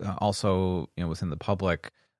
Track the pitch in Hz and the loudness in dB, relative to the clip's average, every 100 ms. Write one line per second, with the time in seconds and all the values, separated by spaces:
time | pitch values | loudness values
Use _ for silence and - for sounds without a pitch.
0 | 98 92 104 98 104 92 92 90 - - | -6 0 0 2 2 4 2 0 -4 -4
1 | 87 80 90 76 - 95 95 82 - _ | -4 -2 -4 -4 -2 0 2 0 -4 _
2 | _ _ | _ _